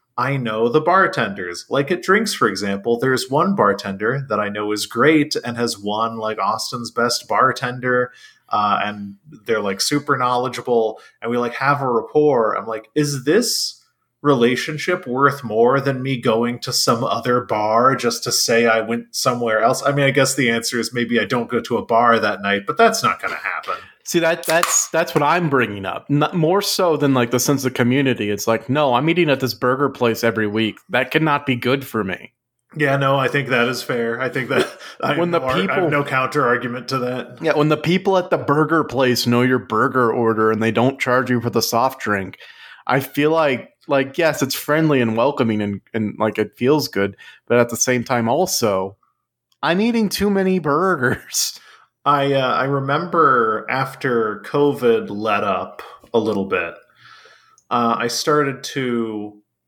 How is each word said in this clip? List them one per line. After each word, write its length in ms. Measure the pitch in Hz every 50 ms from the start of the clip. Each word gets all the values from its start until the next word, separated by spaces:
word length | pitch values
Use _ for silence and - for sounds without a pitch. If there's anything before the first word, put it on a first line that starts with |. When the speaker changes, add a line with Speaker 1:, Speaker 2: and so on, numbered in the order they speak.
| _ _ -
Speaker 1:
I 180 | - 123 131 139
know 300 | 135 123 113 107 110 113 120
the 120 | 120 156
bartenders, 840 | 151 165 180 196 185 170 - - 117 101 98 98 90 87 87 - - -
like 200 | 123 135 143 139
at 140 | 185 175 -
Drinks, 300 | - 190 214 226 - -
for 140 | - 131 110
example, 500 | 95 - 101 101 98 98 - 117 120 117
there's 300 | 131 135 131 120 - -
one 260 | 131 147 175 190 196
bartender 720 | 196 110 101 98 - - 101 95 98 104 113 131 139 135 -
that 100 | 107 104
I 100 | 104 101
know 220 | 104 104 107 104 107
is 120 | 104 -
great 500 | - - 117 127 151 160 151 143 147 - - -
and 120 | 123 117
has 200 | 117 120 117 117 107
won, 380 | 101 101 104 107 110 113 113
like, 200 | 113 110 110 110 104
Austin's 520 | 98 101 110 110 - - - 123 117 117
best 360 | - 120 120 120 117 - - -
bartender, 840 | 107 104 127 131 117 - 135 123 123 127 120 127 123 123 123 - - - - - _ _ _ -
uh, 300 | - 104 104 101 104 - 101
and 320 | 104 104 104 101 101 98 _ _ - - 113 -
they're, 160 | - 113 107
like, 180 | 104 101 98 98
super 380 | - - 147 143 139 - 139
knowledgeable, 840 | 127 127 123 123 123 127 131 117 120 - - 120 117 113 110 - - - - _ -
and 100 | - 117
we, 60 | 120
like, 160 | 120 120 120 120
have 260 | - 135 139 143 131
a 80 | 135 127
rapport. 680 | 120 110 107 - - 151 151 151 135 120 113 107 101
I'm 100 | - 104
like, 220 | 113 113 110 - - -
"Is 300 | 151 151 147 143 135 131
this 540 | 143 165 233 240 - - - - - - - _ _ _ _ _ _ _ _
relationship 840 | - 143 143 123 117 120 131 123 - - 156 147 - - 180 180 -
worth 360 | 127 120 131 139 143 139 - -
more 360 | 110 107 110 117 123 135 139
than 240 | 131 139 135 127 127
me 160 | 135 135 120
going 400 | 113 123 110 113 120 120 123 120
to 120 | - - 123
some 300 | - - - 120 113 123
other 380 | 92 98 117 - 131 123 123
bar 540 | 123 - 110 107 107 107 110 117 123 131 135
just 280 | 123 120 120 113 - -
to 60 | 120
say 360 | - - - - 117 117 117
I 140 | 117 113 113
went 340 | 107 107 117 117 117 _ -
somewhere 460 | - - 135 123 120 120 113 110 107
else?" 200 | 120 131 131 - -
I 80 | 143 143
mean, 120 | 143 139
I 60 | 135
guess 240 | 131 139 135 135 135
the 140 | 143 135 117
answer 260 | 117 113 113 - -
is 160 | 120 110 - 123
maybe 240 | 123 120 113 120 113
I 20 | 104
don't 240 | 101 131 123 117 -
go 120 | 120 113
to 160 | - - -
a 80 | - -
bar 340 | - 117 113 120 120 113 110
that 220 | 107 104 104 98
night, 220 | 101 101 101 101 98
but 80 | - -
that's 260 | - 233 220 202 -
not 200 | - 107 90 -
gonna 140 | - 92 87
happen. 400 | 78 - 95 90 80 - 98 90 - - - - _ -
Speaker 2:
See, 160 | - - 175
that, 260 | 170 165 170 170 -
that's, 440 | - 160 170 - - - - - -
that's 240 | - 160 175 170 -
what 80 | 156 143
I'm 240 | 143 165 180 175 156
bringing 360 | 139 131 117 104 101 101 95
up. 240 | 92 - - - -
Not, 240 | 143 147 151 - -
more 280 | 180 156 156 180 202
so 360 | 196 - - - 190 175 156
than, 160 | 135 147 139 135
like, 180 | 127 120 120
the 80 | 123 123
sense 240 | - - 143 127 123
of 100 | 127 123
community. 540 | - 123 120 127 143 139 131 120 101 107 104
It's 160 | 104 98 -
like, 200 | - 113 110 - -
"No, 260 | 127 151 151 135 120
I'm 120 | 120 147 160
eating 200 | 175 180 170 151
at 100 | 139 131
this 140 | 135 123 -
burger 340 | - 135 123 131 131 143 135
place 340 | 135 - 127 117 110 - -
every 220 | 113 101 110 107
week. 300 | 104 104 110 113 104 92 - _ -
That 220 | 92 123 131 -
cannot 340 | - 165 160 156 143 143 143
be 100 | - 127
good 300 | 120 117 123 131 139 127
for 160 | - - 110 101
me." 300 | 95 92 - - - _ _ _ _ _ _ _ _ -
Speaker 1:
Yeah, 200 | 151 147 139 139
no, 220 | 139 139 135 139 139
I 80 | 131
think 220 | 127 135 143 131 113
that 180 | 131 120 120
is 160 | 123 127 120 -
fair. 380 | - 135 120 117 113 117 123
I 80 | 131 131
think 180 | - 139 127 110
that 160 | - - - - - - - -
<laughs> 120 | - - -
I 140 | - 147 151
Speaker 2:
When 140 | 170 175 170
Speaker 1:
have 0 |
Speaker 2:
the 60 | 170
Speaker 1:
no 60 | 131
ar-, 60 | 131
I 60 | 131 -
have 100 | 190 190
Speaker 2:
people 200 | - 196 180 156
Speaker 1:
no 140 | 147 147 143
counter 420 | - 139 131 131 127 - 147 135
argument 400 | 120 123 123 123 123 120 127 120 -
to 100 | 135 131
that. 380 | 123 123 127 127 - - 131 -
Speaker 2:
Yeah, 120 | - 160 147
when 140 | 151 147 151
the 60 | 151
people 400 | - - 156 180 185 190 202 190
at 120 | 185 180 -
the 80 | 170
burger 460 | 143 123 - 143 151 156 147 165 160 143
place 420 | - 120 123 135 127 123 117 -
know 140 | 120 120 120
your 180 | 123 127 127 123
burger 500 | - - 110 107 120 139 - 131 123 113
order 400 | - 123 117 113 110 107 110 110
and 120 | 110 107 110
they 80 | 113
don't 260 | 107 117 117 131 139 -
charge 300 | - 131 123 127 131 123
you 120 | 123 120
for 80 | 110 120
the 120 | - 117
soft 400 | 110 - - 113 123 131 - -
drink, 380 | - 110 104 98 95 92 - - - - - - - - - - -
I 140 | - 123 139
feel 300 | - - - 143 147 151
like, 380 | 160 165 160 143 131 113 98 - _ _ _ -
like, 280 | 143 139 135 135 135
yes, 240 | - 165 160 147 -
it's 140 | 143 131 -
friendly 460 | - - - 147 156 160 151 147 131
and 160 | 120 113 110
welcoming 440 | 113 120 139 143 - 127 113 110 104
and, 200 | 104 101 101 98 _ _ -
and, 220 | 113 107 104 -
like, 200 | - 107 110 - -
it 160 | 107 98 _
feels 300 | - 120 127 151 151 131
good, 300 | - - 98 98 101 101 - - - - _ _
but 120 | - 120 120
at 80 | 120 120
the 60 | 120
same 280 | - - - 127 123 117
time 240 | - 131 120 113 113
also, 640 | 127 156 185 - - - 120 107 98 95 95 98 101 _ _ _ _ _ _ _ _ _ _ _ _ -
I'm 200 | - 147 170 185
eating 260 | 214 240 226 233 220 190
too 200 | - - 196 208
many 280 | 202 190 190 190 185 185
burgers. 1000 | 151 151 139 156 185 190 180 143 123 123 123 - - - - - - - - - -
<laughs> 40 | - - - _ _ _ _ -
Speaker 1:
I, 280 | 143 143 143 139 139 139
uh, 200 | 135 131 127 110
I 80 | - 127
remember 1040 | 139 139 139 135 135 143 156 180 175 175 170 156 139 131 120 113 110 107 107 - -
after 720 | 123 131 135 135 - - - 135 120 117 113 107 104 101 -
covid 640 | - - 147 147 143 139 117 123 120 113 110 101 98
let 340 | 104 101 107 110 104 101 104
up 400 | 101 95 90 92 92 - - - - - - _ - -
a 60 | 117
little 260 | 107 110 104 98 95
bit, 280 | 98 95 87 85 85 - - _ _ _ _ - - - - - - - _ _ _ _ _ _ -
uh, 260 | 120 120 120 117 117
I 100 | - 117
started 560 | 117 - - - 165 147 151 143 139 131 131 -
to, 720 | - - 139 131 123 120 117 113 113 107 104 104 104 107 - _ _ _ _ _